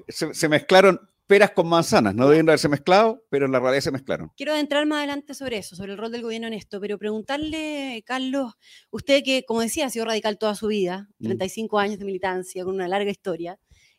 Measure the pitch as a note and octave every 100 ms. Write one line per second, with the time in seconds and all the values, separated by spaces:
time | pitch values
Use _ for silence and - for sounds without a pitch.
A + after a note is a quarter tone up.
0 | - - D#3+ - D#3+ D3+ - F#3+ F#3+ F3+
1 | _ _ - G3+ G3+ - E3 E3+ D#3+ G#3
2 | G#2+ G2 C3+ D#3 D#3+ D3+ D#3 C#3+ - F#3+
3 | A3 A3+ - C#3 C#3 C3 B2+ C3+ C#3+ C#3
4 | - E2 D#2+ - C#4 D4+ D4 C#4+ D4+ D4+
5 | C#4+ C#4+ C#4+ C#4 C4+ A3 F3+ E3+ G3 G3+
6 | A3+ A#3 A#3 A3+ A3+ A3 - G3+ G3+ G3+
7 | G#3 A3 G3+ C#4+ D#4 D#4+ D#4 D4 C4+ A#3
8 | - C4 C4 C#4 B3+ - _ - _ A3
9 | - C#4 B3 C4 B3+ A3+ A3+ D#4+ C4+ A3+
10 | A3+ A3 G#3+ G#3 G#3+ G3+ G#3+ G#3+ F3+ F#3
11 | G3+ - A3 F#3 F#3 A3 A3 G#3 G3+ G3+
12 | G3 F#3 F#3 F#3 F#3 F#3 F3+ F#3+ F3+ G3
13 | G3+ G3 G3 E3 E3+ F#3+ _ _ _